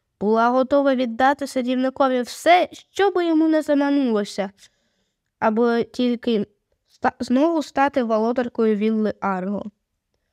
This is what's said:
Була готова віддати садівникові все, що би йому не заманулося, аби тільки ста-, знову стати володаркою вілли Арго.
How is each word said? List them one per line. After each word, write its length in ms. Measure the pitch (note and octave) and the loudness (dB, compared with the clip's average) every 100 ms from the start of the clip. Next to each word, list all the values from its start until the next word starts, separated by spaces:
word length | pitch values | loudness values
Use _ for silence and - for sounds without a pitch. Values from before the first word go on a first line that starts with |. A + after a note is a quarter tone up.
| _ - | _ -6
Була 300 | G3+ A3+ A#3 | 0 2 2
готова 440 | B3+ C4 C#4+ C#4 | 2 2 2 2
віддати 520 | B3+ B3+ A3+ C4 C#4+ C#4 | 0 -2 0 0 0 -4
садівникові 760 | C4 A#3+ B3+ C4 C4+ C4 B3+ | -6 -2 -2 -2 0 0 0
все, 460 | B3 - D#4 F4+ D#4+ | -4 -4 4 4 2
що 380 | - - - G4 | -8 -16 -2 0
би 160 | F#4 E4+ | 0 0
йому 220 | D#4+ D#4+ | 2 2
не 140 | D#4 | 2
заманулося, 880 | D4+ C#4+ C#4+ C#4+ B3+ G#3+ G#3 - G3 - _ _ _ _ _ _ _ - | 2 0 2 0 0 -2 -4 -6 -8 -10 _ _ _ _ _ _ _ -2
аби 460 | A3 G#3+ A#3+ A#3 | -2 2 2 2
тільки 640 | A3+ - B3 A#3 - A3 G#3 _ _ _ _ | -2 -2 -2 0 0 -2 -2 _ _ _ _
ста-, 220 | _ B3+ - | _ -6 -4
знову 420 | A#3+ B3+ D#4+ E4 | -2 2 2 0
стати 400 | C4 - C#4 C#4 | -4 0 0 0
володаркою 760 | A3+ A3 A3+ B3+ B3 - A3 G#3 | 0 0 0 -2 -4 0 0 2
вілли 380 | G#3+ A3 G#3 - | 0 0 -2 -4
Арго. 500 | G3 F#3 F#3 G3+ G#3 _ _ _ _ _ _ | -6 -4 -6 -8 -10 _ _ _ _ _ _